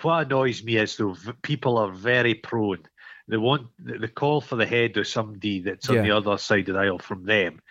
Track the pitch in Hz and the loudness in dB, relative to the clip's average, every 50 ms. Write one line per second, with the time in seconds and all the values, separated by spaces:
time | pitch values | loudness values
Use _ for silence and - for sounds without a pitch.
0 | - 160 165 165 151 131 135 135 131 127 110 92 107 117 113 110 107 101 - - | 0 2 2 2 2 2 2 2 2 0 0 -4 -2 0 2 2 2 2 0 -2
1 | 110 98 90 80 90 113 120 - - - 147 127 - 131 120 113 107 92 92 92 | -2 -4 -4 -6 -10 -12 -12 -8 -4 -4 -2 0 0 2 2 2 0 0 -2 -4
2 | 98 123 123 123 117 120 110 113 - - 120 117 107 101 92 - - _ _ - | 0 2 2 4 4 2 0 -2 -4 -4 -2 0 0 0 -2 -4 -8 _ _ -20
3 | - - - - - - 113 110 110 127 143 143 120 117 _ - - 120 117 107 | -20 -20 -20 -18 -6 -4 -2 0 2 2 2 0 -2 -8 _ -16 -14 -12 -10 -8
4 | 113 113 - - 143 143 151 143 - - 131 117 107 - 120 120 117 113 - 110 | -8 -8 -4 -2 0 0 0 0 -2 -4 -2 -2 0 2 2 2 2 2 0 -2
5 | 98 - - 120 110 107 107 98 104 104 98 95 90 101 95 - - - 123 113 | -4 -2 -2 -4 -4 -4 -6 -6 -4 -4 -4 -4 -4 -6 -8 -4 -2 0 2 4
6 | 101 104 104 107 98 104 101 98 - - 110 98 92 98 92 98 98 98 90 87 | 4 4 4 2 2 0 0 0 0 2 2 2 2 2 0 0 2 0 0 -2
7 | - - 104 92 90 104 110 104 92 85 - - _ - | -4 -8 -10 -6 -2 0 2 2 2 0 -4 -8 _ -20